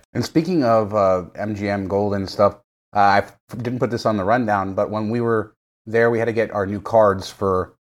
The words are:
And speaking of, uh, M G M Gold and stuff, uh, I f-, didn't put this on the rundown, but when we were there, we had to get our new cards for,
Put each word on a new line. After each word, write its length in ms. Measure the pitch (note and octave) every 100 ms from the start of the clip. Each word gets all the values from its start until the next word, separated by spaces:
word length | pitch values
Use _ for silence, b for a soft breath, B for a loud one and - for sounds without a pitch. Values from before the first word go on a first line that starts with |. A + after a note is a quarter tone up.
| _
And 100 | A#2+
speaking 420 | A#2+ D#3+ D#3+ F3
of, 300 | A#2+ A2+ G#2
uh, 300 | G#2 G2 F#2 E2+
M 200 | - G#2
G 140 | G2+ G2+
M 200 | G2+ F#2+
Gold 240 | G2 G#2
and 160 | G2 F#2+
stuff, 280 | - G2+ - _ _ _
uh, 60 | G#2
I 180 | G2+ G2+
f-, 180 | - - _ -
didn't 240 | A#2 B2
put 100 | B2
this 160 | A2+ A2+
on 100 | G#2
the 80 |
rundown, 480 | F#2 B2 A2+ G2+ F#2+
but 140 | F#2+ G#2
when 220 | G#2+ G#2+
we 100 | A#2+
were 340 | A#2 A2+ G#2+ _ _ _
there, 260 | - A2+ A#2
we 80 | A#2
had 60 | A2+
to 60 |
get 180 | A2+ G#2+
our 140 | G#2 F#2+
new 140 | G2+
cards 500 | F#2+ A2+ G#2+ F#2+ F#2
for, 440 | - G2 F#2 F2 _